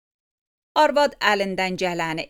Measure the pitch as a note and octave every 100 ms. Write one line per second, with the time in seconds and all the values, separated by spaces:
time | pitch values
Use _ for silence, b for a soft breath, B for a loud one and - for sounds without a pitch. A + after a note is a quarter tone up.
0 | _ _ _ _ _ _ _ D4 D4+ C#4
1 | C#4+ - G#3 G3+ G3 F#3 F#3 F3+ F#3 E3+
2 | E3 D#3+